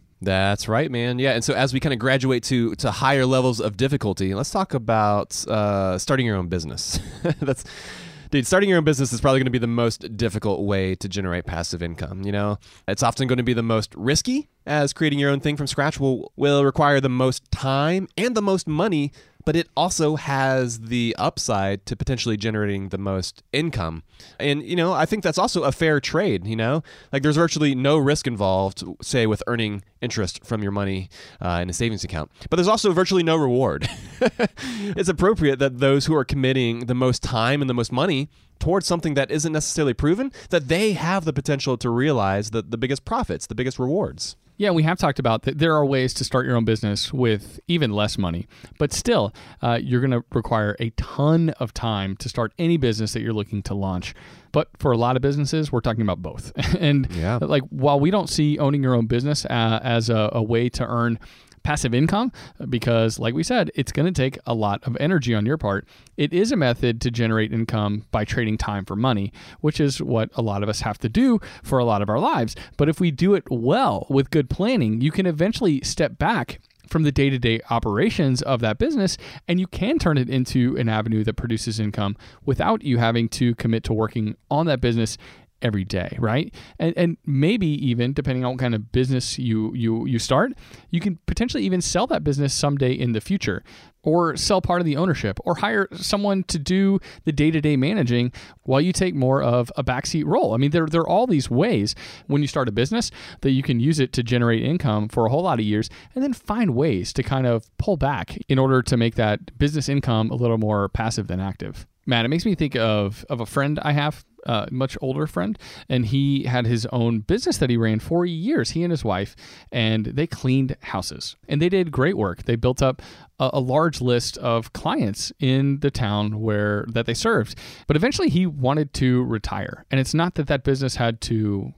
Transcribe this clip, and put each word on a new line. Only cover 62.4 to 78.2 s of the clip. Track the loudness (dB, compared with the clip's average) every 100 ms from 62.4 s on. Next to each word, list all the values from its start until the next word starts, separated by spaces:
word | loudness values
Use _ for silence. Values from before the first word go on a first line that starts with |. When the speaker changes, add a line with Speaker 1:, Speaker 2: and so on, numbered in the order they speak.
| -14 -14 -6
Speaker 2:
because, | -2 2 2 2 0
like | -2
we | -2
said, | 0 0 0 -2
it's | -4
gonna | 0 0
take | 2 -2 -2 -4
a |
lot | -2 0 -2 -4
of | -2
energy | 0 2 2 0
on | 0
your | 0
part, | -2 -4 -6 -16 -12 -4
it | 0
is | 2 2
a | 2
method | 2 2 0 0
to | -2
generate | 0 0 2 0
income | -2 -2 -2 -2 -2 -4
by | -4
trading | -2 -2 -2 -2
time | -4 -6 -6
for | -2
money, | 0 0 -2 -8 -20 -6
which | -2 0
is | 0 0
what | -2 -2 -2 -2
a |
lot | -2 -2
of | -2
us | -4
have | -6 -4
to | -2
do | 2 4 2 -2 -14
for | -2 2
a |
lot | 2 2
of | 2
our | 0
lives. | 2 0 -2 -4 -8 0
But | 0
if | 2
we | 0
do | 2 4
it | 2 2
well | -2 2 2 2 0 0
with | 2 2
good | 2 0
planning, | 0 0 2 0 2
you | 0
can | 0 0
eventually | 2 0 2 0 0
step | -2 -2 -2 0
back | 0 0 -4 -10 _ _ -4
from | 0
the | 2
day-to-day | 4 2 2 2 0 0
operations | -2 0 2 2 2